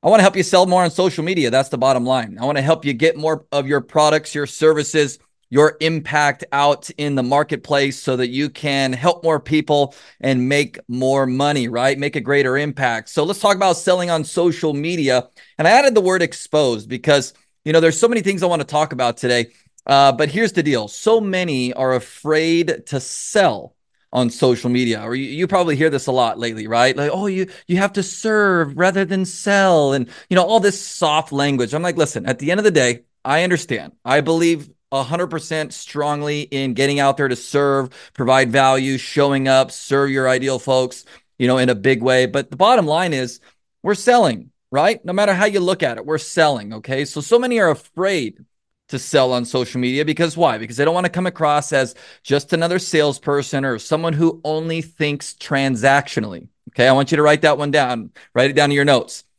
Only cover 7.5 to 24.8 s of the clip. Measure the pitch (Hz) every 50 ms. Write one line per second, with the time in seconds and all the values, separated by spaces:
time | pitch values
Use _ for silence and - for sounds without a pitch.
7.5 | 156 131 - - 151 143 139 139 131 - - - 131 123 127 120 123 135 147 147
8.5 | - - - 147 139 139 139 131 127 123 135 180 170 175 170 165 160 147 - -
9.5 | 156 156 151 151 151 147 143 139 - - - - _ _ - 131 135 127 123 127
10.5 | 143 143 151 - _ - - - 120 127 131 131 135 139 135 127 127 131 143 147
11.5 | 147 143 120 117 113 120 123 135 139 139 139 143 - 156 113 123 143 143 139 127
12.5 | 127 139 147 147 139 139 139 123 117 110 107 - - - 147 165 202 196 - 208
13.5 | 202 185 196 190 175 175 - - 180 180 180 175 170 160 147 - - 180 170 175
14.5 | 160 - - 156 147 143 147 170 180 170 151 135 127 127 123 - _ _ - _
15.5 | _ - 156 170 214 254 285 277 233 214 190 180 185 185 170 156 - - - -
16.5 | - 151 151 131 117 107 107 - 127 113 - 151 147 143 - - _ _ _ _
17.5 | _ _ _ 156 156 165 160 165 160 165 226 233 240 233 180 196 196 180 180 180
18.5 | 175 160 143 - 147 151 156 147 143 127 127 120 117 - - 123 123 120 117 117
19.5 | _ _ _ _ _ - _ - 139 139 139 139 127 117 151 147 139 196 233 202
20.5 | 185 180 156 151 139 117 107 104 - - - 214 226 226 214 196 190 180 180 175
21.5 | 147 131 127 123 127 - 131 131 131 127 123 - - - - 147 156 156 160 165
22.5 | 165 170 170 160 165 - - - 143 135 131 - - - - - - 214 196 160
23.5 | 117 98 - - _ _ _ _ _ _ _ _ - 127 127 120 117 - - 127
24.5 | 123 117 - 123 123 123